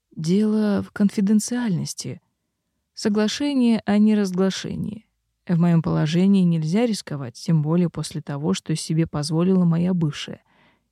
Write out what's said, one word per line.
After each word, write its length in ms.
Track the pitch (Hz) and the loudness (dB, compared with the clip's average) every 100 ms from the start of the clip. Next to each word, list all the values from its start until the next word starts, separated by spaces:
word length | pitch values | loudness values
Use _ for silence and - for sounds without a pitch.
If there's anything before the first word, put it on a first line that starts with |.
| _ | _
«Дело 680 | - 160 196 214 214 208 196 | -8 -2 0 2 0 0 -2
в 80 | 190 | -4
конфиденциальности. 1300 | - 202 - 196 214 - 247 240 160 143 - 139 117 _ _ _ _ _ _ _ | 0 0 2 2 2 0 -4 -2 -4 -4 -10 -12 -14 _ _ _ _ _ _ _
Соглашение 880 | - 226 208 214 - 294 269 233 220 - | -6 -2 0 0 -2 -2 2 2 2 2
о 120 | 208 | 4
неразглашении. 1080 | 214 214 196 180 190 - - - - 220 _ _ _ _ - | 4 4 0 0 0 -2 -8 -8 -8 -10 _ _ _ _ -2
В 120 | 170 | 2
моем 240 | 175 165 | 4 4
положении 600 | 165 160 156 170 196 196 | 2 0 0 2 4 4
нельзя 420 | 175 165 156 202 240 | 4 2 0 0 0
рисковать, 480 | 196 - 147 123 | -2 -6 -10 -10
тем 260 | - - 160 | -8 0 0
более 300 | 147 175 170 | 2 2 0
после 320 | - 151 156 | -2 -8 -8
того, 320 | - 143 160 | -8 -6 -4
что 200 | 196 - | -4 -4
себе 320 | 160 - 160 165 | -6 -2 -2 0
позволила 580 | 151 147 160 180 185 | -4 -2 0 2 4
моя 300 | 175 165 180 | 2 2 0
бывшая. 480 | 185 156 - - - _ _ _ _ _ | 0 -2 -4 -12 -14 _ _ _ _ _